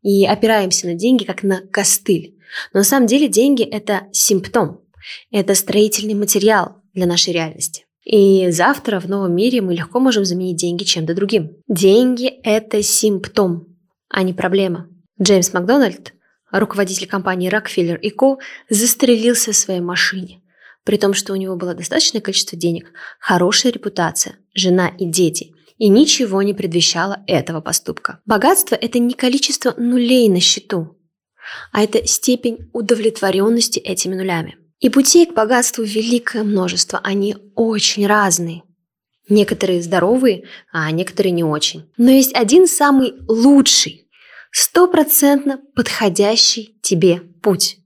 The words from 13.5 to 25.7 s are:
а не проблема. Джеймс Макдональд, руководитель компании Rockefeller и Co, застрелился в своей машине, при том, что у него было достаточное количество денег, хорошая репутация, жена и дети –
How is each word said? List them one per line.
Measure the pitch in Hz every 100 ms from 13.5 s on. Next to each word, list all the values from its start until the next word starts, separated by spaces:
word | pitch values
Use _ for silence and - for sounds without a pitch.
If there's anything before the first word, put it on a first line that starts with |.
| 170 - _ _ _ _
а | 190
не | 185
проблема. | 180 185 196 190 170 - _ _ -
Джеймс | 202 196 175
Макдональд, | 180 180 277 233 - - _ _ _ _
руководитель | 196 202 202 190 196 196
компании | 196 185 185 180
Rockefeller | 208 208 - 170 170
и | 208
Co, | 208 269 269 - - _
застрелился | 202 240 - 262 226 233 233 -
в | 202
своей | - 185
машине, | 175 180 - 190 180 - _ _ - _
при | - 202
том, | 196
что | 196 -
у | 196
него | 190 180
было | 180
достаточное | 175 170 - - 226
количество | 202 190 - 175
денег, | 170 165 - - - -
хорошая | - 180 180 202 254
репутация, | 233 208 190 165 - 196 - _
жена | - 185 185 180 175
и |
дети – | 175 165 170 160 - _ _